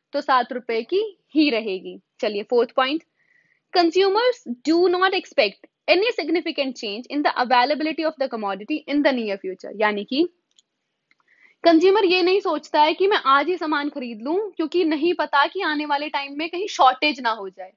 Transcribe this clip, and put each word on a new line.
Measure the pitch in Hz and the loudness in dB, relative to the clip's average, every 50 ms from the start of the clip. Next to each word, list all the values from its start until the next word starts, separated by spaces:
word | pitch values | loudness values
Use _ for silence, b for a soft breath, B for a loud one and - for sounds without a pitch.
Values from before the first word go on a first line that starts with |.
| _ _ | _ _
तो | - 285 | -8 -4
सात | 277 - 269 254 247 - | 0 2 2 2 2 0
रुपए | 262 247 226 - 226 226 | -6 -8 -6 -4 -4 -4
की | 240 - 349 392 440 427 381 _ _ _ - | -2 -2 -2 -2 -2 -2 -6 _ _ _ 2
ही | 302 302 285 | 2 2 2
रहेगी। | 233 214 220 214 190 185 180 185 180 190 _ _ _ - | 2 0 -2 -4 -6 -6 -8 -12 -14 -16 _ _ _ -6
चलिए, | - 214 208 202 | -4 -4 -4 -4
फोर्थ | 214 - 247 240 247 247 | -4 0 2 2 2 2
पॉइंट, | - - 262 262 302 330 - _ _ _ _ _ _ _ _ _ _ _ _ _ - | 0 0 0 0 -2 -6 -8 _ _ _ _ _ _ _ _ _ _ _ _ _ 0
consumers | 359 349 330 311 370 392 392 381 427 480 508 494 - - - 240 - - 294 | 2 2 2 4 2 2 2 2 2 2 0 0 -2 -6 -12 -12 -6 -2 0
do | 320 339 359 370 | 2 4 4 2
not | 349 359 370 381 | 2 2 0 0
expect | 392 370 359 - - - 226 202 - _ - - _ _ _ - | 0 -2 -6 -4 0 0 0 0 -2 _ -20 -20 _ _ _ 2
any | - 349 415 494 453 - | 2 2 2 0 -2 -4
significant | 330 294 330 349 320 339 277 - 269 262 247 | -4 -2 -2 -2 -2 -4 -4 -4 -4 -6 -6
change | - - 208 196 220 247 - 285 | -8 -8 -8 -8 -10 -10 -8 -4
in | 294 | -2
the | 294 381 - | -2 -2 0
availability | - 247 226 254 247 247 277 302 262 311 311 311 320 320 | -2 0 2 2 2 4 2 0 -2 -2 -4 -4 -2 -4
of | 320 311 - | -4 -2 -4
the | 269 254 | -6 -6
commodity | 247 226 214 196 196 196 214 - 302 302 - - | -6 -6 -6 -6 -6 -6 -6 -6 -6 -6 -4 -2
in | 285 | 0
the | 294 285 302 | 2 2 2
near | 262 247 226 208 196 | 2 0 -2 -4 -4
future, | 196 - 185 185 - - - - 202 | -6 -6 -10 -10 -10 -12 -10 -4 0
यानी | 214 208 208 202 208 | 0 0 0 -2 -4
कि | - 254 285 349 349 _ _ _ _ _ _ _ _ _ _ _ _ _ _ _ _ _ _ b b b b b b b b - | -2 0 0 0 0 _ _ _ _ _ _ _ _ _ _ _ _ _ _ _ _ _ _ b b b b b b b b 4
कंज्यूमर | 330 339 320 339 381 392 427 403 | 4 6 6 6 4 4 4 2
ये | 330 359 370 | 2 2 2
नहीं | 349 359 381 403 | 2 2 2 0
सोचता | 381 370 311 294 - - - 302 | 0 -2 -4 -4 -4 -2 2 2
है | 302 311 339 | 2 2 2
कि | 320 370 | 2 2
मैं | 392 415 | 2 2
आज | - - 269 269 285 294 | 2 2 2 2 2 2
ही | 311 359 | 0 -4
सामान | 330 339 311 311 285 285 294 | -4 -2 -2 -2 -2 -4 -4
खरीद | - 285 254 240 233 208 | -6 -8 -10 -10 -10 -8
लूं | 226 277 330 392 440 392 | -6 -4 -4 -4 -4 -4
क्योंकि | 339 - 320 285 - 349 339 | -6 -6 -4 -2 0 0 2
नहीं | 311 311 285 294 349 349 | 2 0 0 0 0 0
पता | 339 302 294 - 285 285 | -2 -2 0 2 2 2
कि | 320 - 370 | 0 -2 -4
आने | 392 320 302 294 302 | -4 -2 -2 -4 -2
वाले | 294 285 285 294 311 | -2 -4 -4 -4 -4
टाइम | 302 285 277 277 285 294 | -6 -6 -6 -6 -8 -8
में | 320 330 | -8 -6
कहीं | - 349 415 | -6 -6 -6
शॉर्टेज | 403 - - 302 254 262 - 302 302 254 269 | -4 2 4 4 4 4 4 0 -2 -2 -2
ना | 247 233 | -2 -4
हो | 220 220 196 190 | -4 -4 -8 -12
जाए, | 185 - 185 190 _ | -14 -16 -18 -18 _